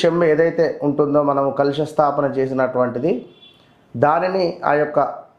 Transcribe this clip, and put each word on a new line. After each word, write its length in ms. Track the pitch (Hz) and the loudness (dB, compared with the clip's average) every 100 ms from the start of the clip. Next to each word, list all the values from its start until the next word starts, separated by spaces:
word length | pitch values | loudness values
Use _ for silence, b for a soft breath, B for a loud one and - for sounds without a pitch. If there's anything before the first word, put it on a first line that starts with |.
చెంబు 200 | 170 165 | 2 2
ఏదైతే 560 | 170 151 170 165 160 - | 2 4 2 2 0 0
ఉంటుందో 400 | 147 147 147 143 | -2 0 2 2
మనము 280 | 143 139 139 | 2 0 0
కలశ 300 | 131 143 139 | 0 0 0
స్థాపన 440 | 147 - 147 143 | -2 0 0 0
చేసినటువంటిది, 1040 | 143 127 131 131 127 123 123 117 147 247 - b b b b b b 117 | -2 -2 -2 0 -2 0 -2 -2 -2 -4 -6 b b b b b b 0
దానిని 640 | 143 160 185 190 175 175 | 2 2 0 0 -2 -2
ఆ 100 | 151 | 0
యొక్క 500 | 147 151 147 139 - - | 0 0 0 -2 -4 -16